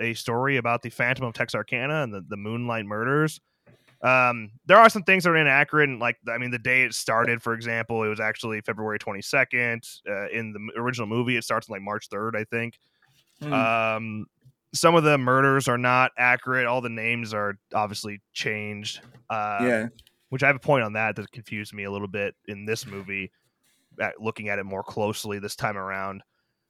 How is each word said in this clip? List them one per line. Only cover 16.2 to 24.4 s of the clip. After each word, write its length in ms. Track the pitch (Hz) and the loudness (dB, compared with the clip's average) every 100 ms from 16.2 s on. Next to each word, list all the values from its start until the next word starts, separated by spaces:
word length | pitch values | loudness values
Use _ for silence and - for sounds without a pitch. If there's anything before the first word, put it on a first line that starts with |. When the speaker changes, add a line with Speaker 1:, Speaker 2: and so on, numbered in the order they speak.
| 123 123 127 127 120 | 2 2 0 0 2
Speaker 1:
All 140 | 127 | 0
the 60 | 120 | -2
names 420 | 113 113 120 110 | -4 -2 -2 -2
are 260 | 107 101 98 _ | -2 -4 -6 _
obviously 460 | 107 107 101 107 101 _ | -2 -2 -4 -8 -12 _
changed. 640 | - 120 107 104 104 107 - - - - | -6 -4 -4 -6 -8 -10 -12 -16 -16 -6
Uh, 280 | 113 104 101 | -4 -2 0
Speaker 2:
Yeah. 260 | 123 113 113 - _ _ _ | 2 2 -2 -10 _ _ _
Speaker 1:
which 120 | 131 | 2
I 20 | 139 | 2
have 100 | 135 | 2
a 40 | |
point 240 | - 139 | 2 2
on 80 | 110 | 2
that 240 | 107 110 104 | -2 -2 -4
that 140 | 98 | -10
confused 420 | - 107 107 104 | -14 -12 -10 -10
me 100 | 104 | -10
a 60 | 98 | -8
little 160 | 101 101 | -6 -6
bit 260 | 101 101 - - | -4 -4 -6 -12
in 180 | 101 | -10
this 220 | 104 113 117 | -6 -6 -8
movie, 460 | 98 95 98 92 _ _ _ _ _ _ - | -12 -8 -8 -8 _ _ _ _ _ _ -6
at 180 | 107 - | -6 -4
looking 280 | 110 113 | -6 -6